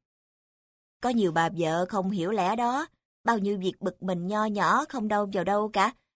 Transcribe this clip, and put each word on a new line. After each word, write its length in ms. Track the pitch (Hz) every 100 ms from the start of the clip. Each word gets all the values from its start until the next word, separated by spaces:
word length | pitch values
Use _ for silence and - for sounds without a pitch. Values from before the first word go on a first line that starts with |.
| _ _ _ _ _ _ _ _ _ _
Có 80 | 240
nhiều 220 | 233 185
bà 180 | 160 165 165
vợ 280 | 160 165 180
không 200 | 208 185
hiểu 220 | 202 170
lẽ 240 | 214 180 226
đó, 320 | 240 262 330 _ _ _
bao 140 | - 233
nhiêu 200 | 196 202
việc 160 | 185 -
bực 240 | 185 -
mình 240 | 185 175 180
nho 180 | 214 214
nhỏ 400 | 202 170 226 302
không 180 | 269 214
đâu 220 | 208 202
vào 100 | 196
đâu 260 | 175 208 214
cả, 200 | 208 208 - _